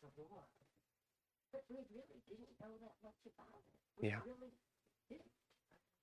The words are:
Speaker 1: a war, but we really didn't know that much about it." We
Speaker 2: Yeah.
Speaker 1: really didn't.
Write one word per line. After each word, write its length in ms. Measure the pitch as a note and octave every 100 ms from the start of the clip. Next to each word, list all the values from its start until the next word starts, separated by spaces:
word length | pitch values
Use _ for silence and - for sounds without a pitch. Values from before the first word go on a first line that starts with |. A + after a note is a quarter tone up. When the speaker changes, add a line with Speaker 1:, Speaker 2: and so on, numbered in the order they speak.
Speaker 1:
a 80 | D3 D3+
war, 240 | D#3+ G3 - - - - - _ _ _ _ _ _ C4+
but 80 | -
we 80 | C4 A#3+ A3
really 240 | - B3 -
didn't 240 | G#3+ A#3+ -
know 160 | G#3+ A3
that 100 | A3+ -
much 160 | G#3+ - -
about 300 | - - -
it." 100 | - - _ -
We 120 | G#2+
Speaker 2:
Yeah. 80 | G#2 A#3
Speaker 1:
really 240 | B3 B3 - - _ - _ -
didn't. 220 | D4 - - - - - - _ _